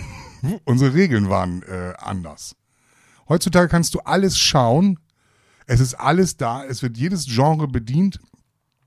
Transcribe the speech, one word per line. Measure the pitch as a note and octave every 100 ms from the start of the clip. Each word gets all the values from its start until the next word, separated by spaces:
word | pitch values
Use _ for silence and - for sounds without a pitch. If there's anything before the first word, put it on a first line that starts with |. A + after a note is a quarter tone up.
| - - -
<laughs> | - C3+ A3
unsere | - B2 C3+
Regeln | C#3+ F#3+ A#2 G2
waren, | F#2+ F2+ F2
äh, | F#2 F#2 F2+ -
anders. | - G2 E2 C#2+ - - _ _ _ _ _ _ -
Heutzutage | E3+ F3+ F3 F3
kannst | E3+ E3
du | -
alles | - E3 G3 -
schauen. | - C#3+ A#2+ C3+ G3 F3+ _ _ _ _ _ _ -
Es | A#2+
ist | C3
alles | - C3 E3+ F#3+ -
da. | B2 B2
Es | C4 B2+
wird | B2+ A2+
jedes | D#3 F#3+
Genre | C3 A#2 C#3+ D#3+ D3+
bedient. | B2+ A2+ C#3 F#3+ - - _ _ _ _ _